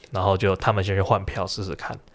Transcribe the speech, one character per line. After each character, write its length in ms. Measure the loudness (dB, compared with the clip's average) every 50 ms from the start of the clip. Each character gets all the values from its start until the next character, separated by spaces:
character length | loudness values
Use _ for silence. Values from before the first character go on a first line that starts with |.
| -16 -8 -4
然 100 | 0 2
后 140 | 2 2
就 180 | 4 4 2 2
他 160 | 2 2 2 2
们 100 | 2 0
先 100 | 0 2
去 60 | 2
换 220 | 2 2 2 0 0
票 220 | -2 -4 -4 -4
试 180 | -4 -4 -6 -6
试 100 | -6 -8
看， 240 | -8 -8 -10 -12 -12 -16 -20 -20